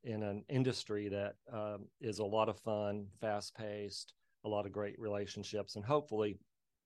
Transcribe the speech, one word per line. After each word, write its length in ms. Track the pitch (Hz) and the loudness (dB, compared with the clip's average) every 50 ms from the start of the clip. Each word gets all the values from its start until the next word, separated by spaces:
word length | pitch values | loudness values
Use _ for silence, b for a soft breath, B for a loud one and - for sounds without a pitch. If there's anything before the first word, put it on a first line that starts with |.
| - | -6
in 180 | 120 110 107 107 | -4 -4 -2 -2
an 220 | 101 101 107 - - | -2 -2 -4 -4 0
industry 600 | 147 131 131 127 117 - - - 107 104 104 101 | 2 4 4 4 2 0 -2 -2 -2 -2 0 0
that, 260 | 98 101 101 101 101 - _ - 120 | 0 0 0 -2 -4 -8 _ -8 -6
um, 340 | 110 107 107 104 101 101 - _ _ | -4 -4 -4 -4 -6 -8 -12 _ _
is 180 | 139 113 101 98 | -4 -4 0 0
a 60 | 107 | 0
lot 240 | 101 104 110 110 110 | 2 4 4 4 4
of 100 | 104 - | 2 0
fun, 460 | - 113 107 107 104 101 101 104 101 98 98 - | 0 0 2 2 2 2 0 -2 -4 -8 -8 -2
fast-paced, 920 | 113 110 104 104 101 - - - 110 104 104 104 104 101 92 - - - - _ _ _ _ _ - | 0 0 0 0 -2 -4 -8 -8 -6 -4 -4 -4 -4 -6 -6 -8 -10 -12 -16 _ _ _ _ _ -2
a 40 | 107 | 0
lot 180 | 104 104 101 | 2 2 2
of 60 | 101 98 | 0 0
great 260 | 104 104 101 - - | 0 -2 -2 -2 -4
relationships, 720 | 117 104 101 101 104 98 - 104 98 - - 104 98 - - | -2 0 0 0 0 -2 -4 -6 -6 -2 -2 -2 -2 -2 -4
and 100 | 107 104 | -4 2
hopefully 540 | 110 147 151 143 - 110 107 110 104 98 - - _ _ _ _ _ _ _ _ | 4 4 4 4 2 2 2 2 2 0 -2 -8 _ _ _ _ _ _ _ _